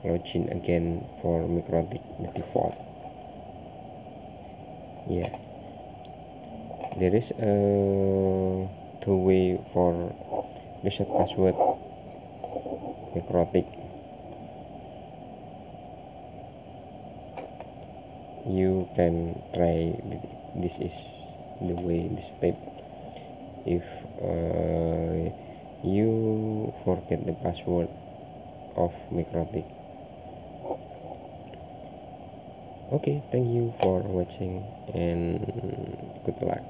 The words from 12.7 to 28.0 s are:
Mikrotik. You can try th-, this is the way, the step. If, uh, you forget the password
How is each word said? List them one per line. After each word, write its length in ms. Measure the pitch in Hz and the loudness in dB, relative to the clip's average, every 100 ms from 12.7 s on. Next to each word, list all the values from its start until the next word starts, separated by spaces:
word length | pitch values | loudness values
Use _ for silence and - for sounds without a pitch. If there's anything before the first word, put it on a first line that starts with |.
| - - - - 87 | -6 -6 -10 -4 -4
Mikrotik. 480 | - 90 85 92 - - - - - - - - - - - - - - - - - - - - - - - - - - - - - - - - - - - - - - - - - - - - - - - - - | 2 4 6 4 2 -6 -12 -12 -14 -14 -14 -12 -12 -12 -12 -12 -12 -14 -14 -14 -14 -14 -14 -14 -14 -14 -14 -14 -14 -14 -14 -12 -14 -14 -16 -16 -14 -14 -14 -14 -12 -12 -12 -12 -12 -12 -14 -14 -14 -14 -14 -8 0
You 440 | 95 95 95 87 | 4 6 6 2
can 480 | - 87 85 85 82 - | 6 6 6 0 -4 -4
try 440 | 90 85 82 82 82 | 4 6 6 4 0
th-, 320 | - - - - - - | -4 -6 -8 -12 -10 -2
this 200 | 87 - | -2 -2
is 200 | 87 - - - - - - - | -6 -6 -12 -12 -14 -14 -12 -4
the 160 | 90 87 | -2 0
way, 280 | 90 85 85 | 2 2 2
the 120 | 87 | -2
step. 360 | - - 90 - - - - - - - - - - - | -6 2 2 2 -6 -12 -14 -12 -12 -12 -14 -12 -12 -8
If, 240 | - 175 - - - - | 0 0 0 -10 -12 -4
uh, 1120 | 90 85 85 85 82 82 82 82 82 82 82 - - - - - - | -2 0 2 2 2 4 4 2 2 2 0 -4 -12 -14 -14 -4 2
you 880 | 98 113 113 110 110 110 107 110 - | 4 6 6 4 2 2 0 -2 0
forget 420 | - 90 - - - | 2 2 2 0 0
the 80 | 82 87 | 0 0
password 440 | 87 - 87 85 - | 0 2 2 2 -2